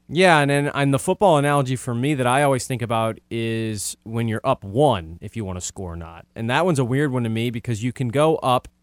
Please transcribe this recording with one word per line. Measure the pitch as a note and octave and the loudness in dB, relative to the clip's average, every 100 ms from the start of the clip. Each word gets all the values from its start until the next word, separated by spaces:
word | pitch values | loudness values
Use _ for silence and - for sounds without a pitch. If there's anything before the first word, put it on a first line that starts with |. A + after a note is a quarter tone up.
| - | -6
Yeah, | D3 F#3 D#3 | 2 6 6
and, | C#3 | 4
and, | C#3+ C#3+ | 2 0
and | - C#3+ | 0 2
the | C#3 | 2
football | - F#3 G3+ D3+ | 0 2 4 4
analogy | C#3+ C#3+ B2+ B2+ | 4 2 0 -2
for | - | -4
me | A#2+ C#3 C#3+ | -2 0 0
that | B2 | 2
I | C3+ | 2
always | C#3+ C3 - | 2 0 -2
think | B2 | -4
about | A#2 A2+ A2+ - - | -2 0 -2 -4 -8
is | A#2 A2+ A2+ A2 G#2+ - - | -4 -2 -2 -4 -4 -8 -10
when | A2 A2+ A#2 | -8 -4 -2
you're | A2 | -2
up | - B2+ | -2 -2
one, | G2 A2 D3+ G2+ D#2+ E2+ | -2 2 2 2 -4 -14
if | G2+ A2+ | -12 -8
you | F#2+ | -8
wanna | F#2 | -6
score | - - F2+ | -8 -10 -10
or | E2+ | -10
not. | E2 E2+ - - | -12 -16 -16 -8
And | A2+ | -2
that | C3+ F3+ | 0 2
one's | C#3 | 2
a | A#2+ | 0
weird | C3+ D3 | 0 0
one | B2+ | 0
to | A#2 | -2
me | A2+ A#2+ | 0 -2
because | A#2 B2 G#2+ | -4 -6 -4
you | B2 | -4
can | - B2 | -4 -2
go | C3+ D#3 D#3+ | 2 2 2
up | - B2 - _ | 2 0 -2 _